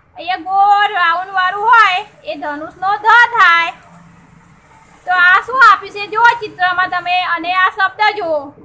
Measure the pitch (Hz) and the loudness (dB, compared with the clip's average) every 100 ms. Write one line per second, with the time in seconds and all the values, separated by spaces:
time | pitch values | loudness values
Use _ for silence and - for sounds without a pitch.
0 | _ - 330 370 330 392 403 403 415 403 | _ -12 -8 -8 -4 0 2 2 0 0
1 | 339 339 381 381 370 403 427 466 415 370 | -2 -2 -4 -2 -2 -2 2 4 4 0
2 | 415 - - 311 302 294 320 370 370 415 | -8 -14 -14 -10 -10 -10 -12 -8 -4 -2
3 | 440 466 466 466 370 339 339 - - - | 2 4 4 2 2 2 -2 -8 -20 -20
4 | - - _ _ _ _ _ _ _ _ | -20 -20 _ _ _ _ _ _ _ _
5 | - 359 359 381 453 508 480 381 403 403 | -4 2 4 4 0 4 4 4 -2 -12
6 | 403 427 466 466 427 - 359 359 359 359 | -8 0 2 2 -6 -4 -2 0 -2 -4
7 | 349 359 349 339 339 370 370 440 381 381 | -2 -2 -2 -4 -4 0 0 0 -4 0
8 | 427 415 330 302 285 - | -2 -2 -4 -6 -6 -16